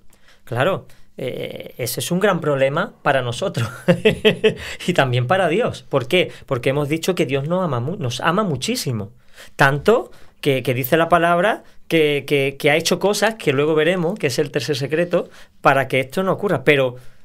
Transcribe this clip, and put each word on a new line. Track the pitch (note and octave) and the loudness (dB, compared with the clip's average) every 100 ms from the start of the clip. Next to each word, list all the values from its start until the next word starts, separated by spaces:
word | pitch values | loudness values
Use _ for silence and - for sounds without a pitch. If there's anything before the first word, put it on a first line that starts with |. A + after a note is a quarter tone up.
| - - - - - | -20 -20 -20 -20 -8
claro. | A#2+ D#3+ D3+ - - - - | -2 0 -2 -6 -20 -20 -10
Eh, | C3 - - - - - | -8 -8 -10 -12 -16 -8
ese | A#2+ - | -6 -6
es | - | -2
un | F3 | 0
gran | G#3 F3+ | 0 0
problema | E3 C#3 C3+ D3+ G#3+ - | 0 2 2 0 -4 -4
para | D#3 C3+ | 0 0
nosotros | B2 A#2 G3 - A2+ - - | 0 -4 -4 -4 -4 -4 0
<laughs> | F3 A3 - A3 - A3 G#3 - - - | 4 4 4 2 4 0 0 -10 -8 -2
y | |
también | F3 C3+ B2 B2 | 2 2 2 2
para | F#3+ F3 | 2 2
Dios. | F#3 A#3 - - | 0 -2 -4 -2
¿Por | C#3 A#2+ | -2 2
qué? | F3+ D#3+ - - | 0 0 -4 -6
Porque | B2+ C#3 | -2 0
hemos | C#3 C#3 | 0 0
dicho | D#3+ D#3+ | -2 -2
que | F3+ D3+ | 0 0
Dios | C#3 D3 | 0 -2
nos | F3+ | -2
ama | F3+ A#2+ | 0 -2
mu-, | A#2+ F3 | -4 -4
nos | B2+ - | -6 -2
ama | E3 D#3+ | 0 0
muchísimo. | D#3+ B2+ G#3 B3+ C#3+ A2+ F#2+ - - - - - | 0 -4 -4 -4 -4 -4 -6 -14 -20 -20 -14 2
Tanto | C#3+ C#3+ F#3+ B3 F#4 - - - | 2 4 2 2 0 -14 -20 -6
que, | D3+ C3 | -2 0
que | B2+ | 0
dice | B2+ C3 D#3+ | -2 0 2
la | E3 | 4
palabra | E3+ E3+ F3 G3+ - - - - | 4 4 2 2 -2 -8 -20 -2
que, | D#3+ D3+ C#3+ C3 | 2 2 0 0
que, | C#3+ C#3 C#3 | 0 0 0
que | D3 | 2
ha | D#3 | 2
hecho | E3 F3+ | 2 0
cosas, | F#3+ G3+ G#3 A3+ | 2 2 0 0
que | D#3 | 0
luego | C3 D3+ D#3+ | 2 2 2
veremos, | D#3 F#3 E3 G#3+ | 2 2 0 -2
que | D3 | -2
es | B2 | -2
el | C#3 | -2
tercer | D3 - C3 | -2 -4 -4
secreto, | C#3 D#3 F3 E3+ - - - - | -2 -2 0 -2 -2 -14 -20 -2
para | D#3 C3+ C3 | 2 2 0
que | C3 | -2
esto | B2+ - | -2 -4
no | F#3+ | -2
ocurra. | D3+ F3 D3 | -2 -2 -2
Pero | C#3 C#3+ B2+ B2 - - | 2 2 2 -4 -16 -20